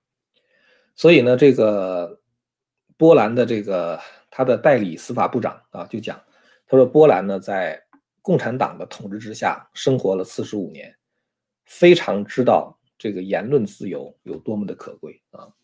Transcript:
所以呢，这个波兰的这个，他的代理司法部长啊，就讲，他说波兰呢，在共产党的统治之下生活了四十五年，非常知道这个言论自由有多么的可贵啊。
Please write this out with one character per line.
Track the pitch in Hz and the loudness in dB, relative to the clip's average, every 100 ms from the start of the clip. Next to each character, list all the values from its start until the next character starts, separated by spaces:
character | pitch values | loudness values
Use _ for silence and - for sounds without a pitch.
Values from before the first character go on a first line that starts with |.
| _ _ _ _ _ _ _ _ _ - | _ _ _ _ _ _ _ _ _ 2
所 | 160 | 6
以 | 160 | 6
呢， | 123 127 | 4 4
这 | 143 | 4
个 | 131 110 104 92 90 85 - _ _ _ _ _ _ _ - | 4 2 0 -4 -6 -8 -12 _ _ _ _ _ _ _ 2
波 | 165 151 | 6 6
兰 | 107 | 4
的 | 120 113 | 0 -2
这 | 110 | -2
个， | 104 92 85 80 - - _ | -4 -6 -6 -8 -14 -20 _
他 | - | -4
的 | 127 113 | 0 2
代 | 160 127 | 2 2
理 | 98 80 | 0 -8
司 | - | -8
法 | 120 95 | -4 -4
部 | 123 | -4
长 | - - _ | -6 -10 _
啊， | 95 85 | -18 -14
就 | 113 | -12
讲， | 104 - _ _ _ _ - | -12 -16 _ _ _ _ 2
他 | 131 | 4
说 | 127 | 6
波 | 151 156 | 6 6
兰 | 92 98 | 4 0
呢， | 98 | -6
在 | - 98 85 - _ _ _ _ | -6 -6 -6 -10 _ _ _ _
共 | - 156 | -2 -2
产 | 120 127 | -2 -6
党 | 95 85 | -6 -8
的 | 87 | -16
统 | - 101 | -16 -14
治 | 104 | -14
之 | 104 | -14
下 | 107 101 - - | -6 -6 -6 -12
生 | - - 131 | -6 -2 -2
活 | 95 95 | -2 -4
了 | |
四 | 92 - 113 | -6 -10 -10
十 | 107 | -8
五 | 76 | -10
年， | 78 - _ _ _ _ _ _ _ - | -14 -20 _ _ _ _ _ _ _ -14
非 | - 175 | 4 6
常 | 170 - 98 | 6 2 -6
知 | 104 - | -6 -2
道 | 123 90 - _ _ _ | 2 2 0 _ _ _
这 | 113 | -10
个 | 92 | -10
言 | 95 87 107 | -6 -6 -2
论 | 143 101 | -2 -2
自 | - 101 | -10 -12
由 | 73 67 _ | -10 -14 _
有 | - 78 | -16 -14
多 | - 107 | -8 -8
么 | 98 | -8
的 | - | -12
可 | - - | -18 -18
贵 | 73 - _ | -20 -20 _
啊。 | - - _ | -20 -20 _